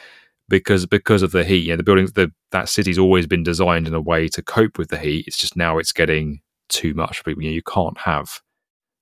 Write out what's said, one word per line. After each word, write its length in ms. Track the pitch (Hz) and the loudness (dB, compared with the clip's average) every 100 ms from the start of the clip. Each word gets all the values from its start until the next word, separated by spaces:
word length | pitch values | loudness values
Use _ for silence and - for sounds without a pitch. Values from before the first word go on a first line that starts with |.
| - - _ _ - | -20 -20 _ _ 0
because, 380 | 95 - 98 90 | 0 2 0 2
because 340 | 104 - 104 | 0 2 2
of 100 | 90 | 2
the 120 | 90 | 0
heat. 220 | 87 92 82 | 2 2 0
You 80 | |
know, 40 | 85 | 0
the 60 | |
buildings, 300 | 98 95 95 | 4 4 4
the, 180 | 101 87 - _ | 2 0 -2 _
that 160 | 95 - | -6 -2
city's 300 | - 92 87 | -2 0 4
always 300 | 92 92 80 | 4 4 2
been 160 | 85 | -2
designed 440 | 82 85 90 82 80 | 0 0 2 0 0
in 60 | |
a 80 | 80 | -4
way 260 | 80 82 82 | -2 0 -2
to 120 | - | -4
cope 380 | - 113 110 - | -2 0 0 -2
with 100 | 80 | -6
the 80 | 76 | -4
heat. 280 | 76 80 - | -4 -4 -4
It's 100 | - | -6
just 180 | - 90 | -6 -2
now 220 | 85 80 | 0 0
it's 140 | - | -2
getting 500 | - 80 78 76 73 _ _ - | 0 0 0 -2 -8 _ _ -8
too 280 | - 82 80 | -4 -2 -2
much 220 | - - | -4 -6
for 60 | 80 | -8
people. 180 | 76 | -6
You 60 | 78 | -6
know, 60 | 82 | -6
you 60 | |
can't 360 | - 95 85 - | -4 -2 -2 -4
have 420 | 90 73 76 - _ _ _ _ _ _ | -4 -2 -4 -14 _ _ _ _ _ _